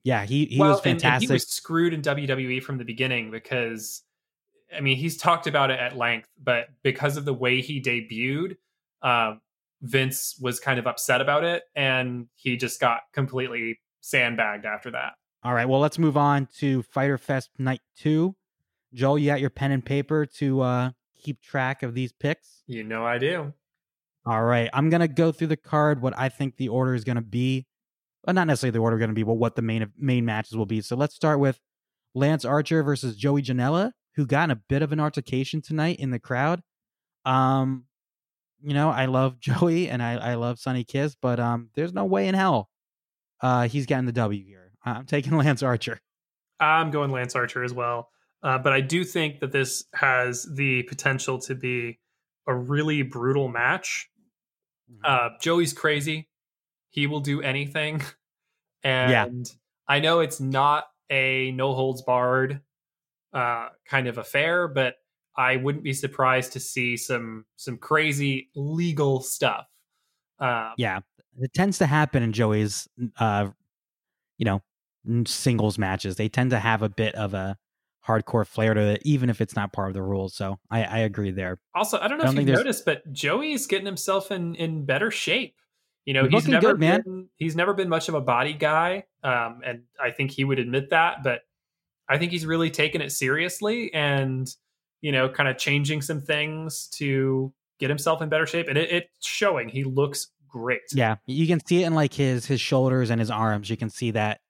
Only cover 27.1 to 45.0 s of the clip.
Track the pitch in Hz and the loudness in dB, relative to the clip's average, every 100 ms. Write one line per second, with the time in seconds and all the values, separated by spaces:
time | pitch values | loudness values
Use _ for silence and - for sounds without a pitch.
27.1 | 120 113 120 127 131 131 _ _ _ _ | -2 -2 -2 0 -2 -4 _ _ _ _
28.1 | _ - 185 165 135 127 113 113 113 113 | _ 0 2 4 2 2 2 2 2 0
29.1 | 110 107 113 117 - 113 113 104 - 139 | 0 0 2 2 0 -2 -2 -4 -4 0
30.1 | 123 117 107 110 110 101 110 - 123 147 | 2 2 -2 -4 -4 -2 -2 -2 -2 -2
31.1 | - 156 143 139 123 _ _ _ _ _ | 0 2 4 2 0 _ _ _ _ _
32.1 | 127 139 156 120 143 147 160 147 139 131 | -2 0 2 2 0 2 2 2 0 -2
33.1 | 104 135 143 131 127 127 165 220 - _ | -2 2 2 2 0 2 2 0 -4 _
34.1 | - 135 139 165 117 - 139 151 151 151 | -4 0 2 2 -2 -2 -2 0 0 -2
35.1 | 147 - 131 135 156 - 156 160 - 139 | -4 -4 -4 -2 -6 -6 -2 -2 -2 -4
36.1 | 123 - 127 147 175 - _ _ _ _ | -4 -4 -2 0 -2 -6 _ _ _ _
37.1 | _ 131 131 131 135 131 131 127 _ _ | _ 0 4 4 2 0 -2 -8 _ _
38.1 | _ _ _ _ _ 147 143 156 127 131 | _ _ _ _ _ -4 0 2 2 2
39.1 | 131 131 127 - 127 175 165 180 123 120 | 2 2 0 -2 2 2 2 0 -2 -2
40.1 | 120 113 120 120 120 135 127 117 135 147 | -4 -4 -2 -2 -4 -4 -4 -4 -2 -4
41.1 | - 127 120 120 120 117 - 165 190 196 | -2 -2 0 0 -2 -4 -6 -4 -2 0
42.1 | 196 190 190 190 127 95 _ _ _ _ | 2 2 2 2 2 0 _ _ _ _
43.1 | _ _ _ 127 123 120 139 131 135 127 | _ _ _ 0 2 2 -2 -2 -2 0
44.1 | 117 110 101 95 95 90 _ 123 113 | 0 -2 -2 -8 -20 _ _ -8 -8